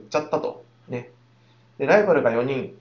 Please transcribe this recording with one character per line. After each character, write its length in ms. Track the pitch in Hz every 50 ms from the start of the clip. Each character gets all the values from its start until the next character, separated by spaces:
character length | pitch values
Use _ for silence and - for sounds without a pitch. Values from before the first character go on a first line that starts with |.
| -
ち 80 | - -
ゃ 40 | 151
っ 100 | 151 -
た 100 | - -
と。 240 | - - - - - _ _ _ _
ね。 220 | - 127 123 120 - _ _ _ _ _ _ _ _ _ _ _ _ _ -
で、 80 | 143
ラ 120 | 147 185 214
イ 40 | 202
バ 80 | 196 165
ル 100 | 139 123
が 80 | 120
四 140 | 113 117 123
人、 320 | 135 139 127 - - - -